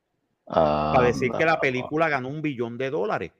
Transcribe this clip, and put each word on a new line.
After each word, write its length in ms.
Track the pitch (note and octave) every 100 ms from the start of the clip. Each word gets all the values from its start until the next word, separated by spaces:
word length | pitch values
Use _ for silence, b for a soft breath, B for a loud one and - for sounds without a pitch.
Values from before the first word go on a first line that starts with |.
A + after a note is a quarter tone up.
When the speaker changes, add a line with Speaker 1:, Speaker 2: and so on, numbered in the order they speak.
| _ _ _ _ -
Speaker 1:
Ah, 460 | - D#2 D2+ D2+ C#3+
Speaker 2:
Para 120 | B2
decir 240 | A#2 C3
que 140 | - D#3+
la 80 |
Speaker 1:
anda. 80 | D#3+
Speaker 2:
película 460 | C#3 B2+ B2+ D3+ E3
ganó 200 | C#3+ B2+
un 140 | D3+
billón 340 | D3+ A#2+ A#2 A#2+
de 140 | C3+
dólares. 400 | D#3 G#3 D3 F2+ -